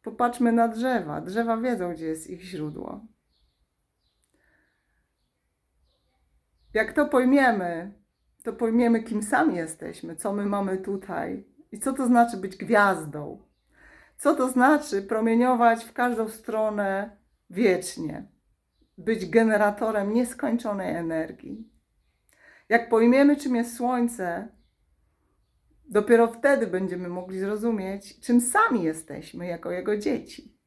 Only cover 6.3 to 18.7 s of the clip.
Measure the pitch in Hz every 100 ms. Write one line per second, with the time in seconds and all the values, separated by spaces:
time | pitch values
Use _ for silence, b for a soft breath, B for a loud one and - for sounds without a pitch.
6.3 | _ _ _ _ 214 220 - 294 262 254
7.3 | 277 269 208 175 165 190 - _ _ _
8.3 | _ 233 220 226 226 233 226 220 208 208
9.3 | - 320 175 160 - 175 165 165 160 208
10.3 | 202 202 202 196 190 190 196 196 170 165
11.3 | 190 - _ _ 208 269 269 247 247 233
12.3 | 190 185 - - 214 202 170 151 151 143
13.3 | - _ _ _ b b b b b 285
14.3 | 330 254 247 254 294 - 202 196 220 226
15.3 | 226 247 247 233 226 - - 247 226 220
16.3 | 220 - 220 220 208 196 196 208 - _
17.3 | _ _ 180 226 180 - - 156 - -
18.3 | _ _ _ _